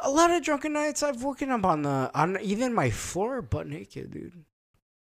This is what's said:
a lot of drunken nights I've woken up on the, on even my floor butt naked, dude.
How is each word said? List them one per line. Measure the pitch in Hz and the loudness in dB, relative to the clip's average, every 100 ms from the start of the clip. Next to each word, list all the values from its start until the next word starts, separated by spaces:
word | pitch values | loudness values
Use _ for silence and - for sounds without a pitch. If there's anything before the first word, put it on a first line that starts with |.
a | 254 | 2
lot | 277 339 | 6 6
of | 349 | 6
drunken | 285 285 302 | 2 0 0
nights | 302 302 294 | -2 -2 0
I've | 294 240 | -2 -2
woken | 262 269 277 | -4 -4 -2
up | 247 | 0
on | 190 156 | 2 2
the, | 143 135 127 | 2 0 0
on | 135 160 190 | 2 0 0
even | 208 202 254 | -2 0 0
my | 226 135 | 2 0
floor | 110 - 165 214 262 | 0 -6 -4 -4 -4
butt | 151 147 160 | -4 -6 -6
naked, | 147 190 - - | -10 -12 -14 -12
dude. | - - 175 151 _ _ _ _ _ | -12 -14 -16 -20 _ _ _ _ _